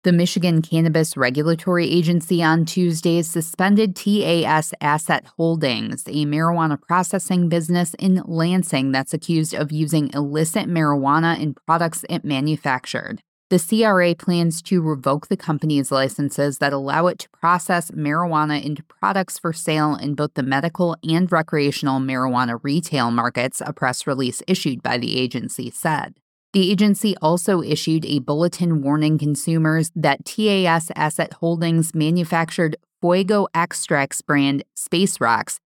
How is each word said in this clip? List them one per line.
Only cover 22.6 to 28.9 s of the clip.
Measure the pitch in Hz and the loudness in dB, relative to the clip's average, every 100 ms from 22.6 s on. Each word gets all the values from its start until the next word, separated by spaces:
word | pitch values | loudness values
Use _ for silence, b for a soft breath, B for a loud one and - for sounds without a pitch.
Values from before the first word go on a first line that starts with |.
retail | 143 151 165 143 117 | -2 -2 0 -2 0
markets, | 120 120 123 127 - | 0 0 -2 -4 -4
a | - | -8
press | - 131 123 - | -4 -2 -2 -4
release | 131 127 - - | -2 -2 -4 -2
issued | 190 151 120 | 0 0 -4
by | - 120 | -4 -4
the | 120 127 | -2 -2
agency | 127 123 104 - 120 | -2 -4 -8 -10 -12
said. | - 165 147 - _ _ _ _ | -6 -2 -2 -6 _ _ _ _
The | 196 185 | 0 2
agency | 196 208 196 214 185 | 4 4 4 0 0
also | 156 175 - 185 | 0 0 2 0
issued | - 147 - 160 - | 0 -2 0 -2 0
a | 147 | -4
bulletin | 127 147 175 - 175 160 | -2 0 0 0 0 0
warning | 139 | 0